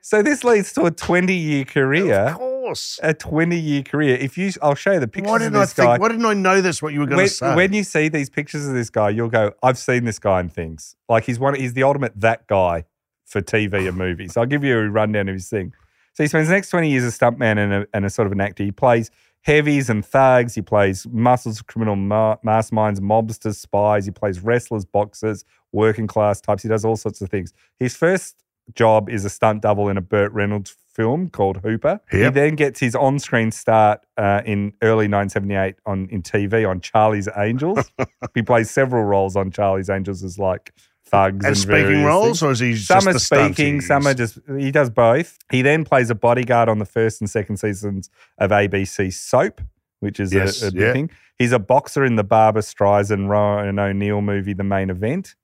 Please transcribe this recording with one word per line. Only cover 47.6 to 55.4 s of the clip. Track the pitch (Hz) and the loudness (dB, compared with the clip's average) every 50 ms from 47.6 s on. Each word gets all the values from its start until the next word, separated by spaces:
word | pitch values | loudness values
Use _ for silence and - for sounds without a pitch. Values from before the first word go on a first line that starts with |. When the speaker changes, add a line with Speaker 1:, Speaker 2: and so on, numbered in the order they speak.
| - 107 101 95 104 104 101 95 92 - _ _ _ _ _ - | -4 -4 -4 -4 -6 -6 -6 -8 -10 -12 _ _ _ _ _ -2
Speaker 1:
of | 101 92 | 0 2
A | 104 101 104 101 | 4 2 2 2
B | 92 98 98 | 0 -2 -4
C | 92 - - 101 92 | -4 -4 -4 -4 -4
Soap, | 90 - - - - 123 165 220 - - - - _ _ _ _ _ _ | -4 -8 -6 0 0 2 2 0 -4 -10 -16 -16 _ _ _ _ _ _
which | - 101 - - | -8 -8 -6 -6
is | 101 92 | -6 0
a, | 92 | 0
Speaker 2:
Yes, | 98 95 98 95 - | 0 0 0 -2 -2
Speaker 1:
a | 110 98 | -4 -4
big | 95 92 | -2 0
Speaker 2:
yeah. | 101 113 | 0 0
Speaker 1:
thing. | 123 131 151 165 - _ _ _ _ _ | 2 0 -4 -6 -10 _ _ _ _ _
He's | 123 117 | 0 2
a | 123 117 | 2 0
boxer | 95 - 127 139 - - - 147 139 | 2 2 2 2 2 0 -2 0 0
in | 131 117 | 2 2
the | 110 | 0
Barbra | 101 98 113 110 110 110 107 110 | 0 2 4 6 6 4 4 2
Streisand, | 101 - - - 104 101 101 101 101 101 107 98 98 98 | -4 -4 -4 0 2 2 4 2 2 0 -2 -2 0 0
Ryan | 104 104 104 104 104 104 104 98 98 104 | 0 2 2 2 0 -2 -2 -4 -2 -2
O'Neal | 101 98 98 98 101 101 104 101 | -2 -2 -2 -2 -2 -2 -2 -2
movie, | 101 101 101 101 95 101 | -2 -2 -2 -4 -4 -4
The | 101 95 | -6 -4
Main | 98 98 98 98 95 95 | -2 -2 -2 -2 -2 -2
Event. | 90 92 104 113 147 190 196 - _ _ | -4 -4 -4 -4 -4 -6 -8 -10 _ _